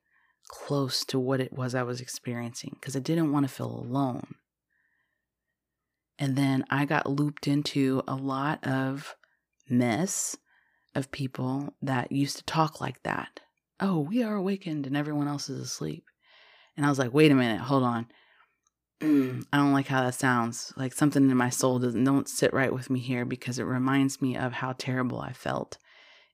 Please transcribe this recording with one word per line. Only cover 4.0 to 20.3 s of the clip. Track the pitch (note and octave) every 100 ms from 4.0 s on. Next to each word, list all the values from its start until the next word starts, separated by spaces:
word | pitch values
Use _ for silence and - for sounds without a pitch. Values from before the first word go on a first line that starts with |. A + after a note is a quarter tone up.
| C3+ A#2+ - - _ _ _ _ _ _ _ _ _ _ _ _ _ _ _ _ _ -
And | C#3+ C3
then | C#3 C3+ -
I | C3+ C#3+
got | D3+ -
looped | C#3 D3 - -
into | C#3+ C#3+ C#3+ C3+ C3 -
a | C3+
lot | C3+ C3+ C#3 - -
of | C3 C3 C#3 D#3 - _ _ _ _ -
mess | B2 B2 A2 F#3+ - - - _ _ _ _ _ C3+
of | C3+
people | - C3+ - B2+ C3+ C#3+ -
that | C3+ B2+ -
used | C#3 C#3 -
to |
talk | - D#3+ D#3 -
like | C3 B2+
that. | - - - - - _ _ -
"Oh, | G3 E3+
we | D3 A#3
are | A3+ G#3
awakened | F#3 F#3+ F3 D3+ C3+
and | C#3+
everyone | D3 D3+ C#3+
else | C#3+ -
is | C3
asleep." | B2+ - D#3 D#3+ - _ _ - - - _ -
And | D3
I |
was | C3+
like, | B2+
"Wait | C3+ D#3
a | C3+
minute, | B2 G#2
hold | B2 C#3
on. | B2 A#2 A#2 _ _ _ _ _ _ _ _ _
Mm, | D3+ D3 C3 B2+ -
I | C#3+
don't | C#3+
like | C#3 C3+
how | C3
that | B2+ B2
sounds. | C3+